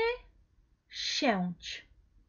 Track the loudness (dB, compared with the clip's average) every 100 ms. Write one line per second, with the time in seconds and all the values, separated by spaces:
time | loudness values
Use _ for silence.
0 | 2 0 -8 -20 _ _ _ _ _ -6
1 | -4 2 2 4 0 -4 -10 -10 -12 -20
2 | _ -20